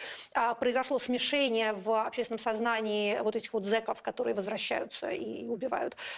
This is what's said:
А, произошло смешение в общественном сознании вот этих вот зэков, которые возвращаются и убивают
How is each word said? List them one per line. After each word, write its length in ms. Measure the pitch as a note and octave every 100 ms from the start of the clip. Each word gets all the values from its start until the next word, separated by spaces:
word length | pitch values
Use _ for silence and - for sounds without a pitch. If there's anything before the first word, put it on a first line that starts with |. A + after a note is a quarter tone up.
| - - -
А, 200 | - A#3
произошло 460 | A#3 B3 B3 B3+ C4
смешение 720 | - B3 - C#4+ C4+ A3+ A3
в 320 | G3+ G3+ A3 A3
общественном 320 | - A3+ A3+
сознании 840 | A#3 A3 A#3 A3+ G#3+ G#3 G#3 G#3+
вот 140 | G#3+ A3+
этих 160 | -
вот 140 | A3 G3
зэков, 380 | A3 A3 -
которые 320 | - - A#3 G#3
возвращаются 720 | F#3+ G#3+ - - A#3 - -
и 380 | - G#3+ A3+ A#3
убивают 500 | G#3+ B3+ - B3+ - -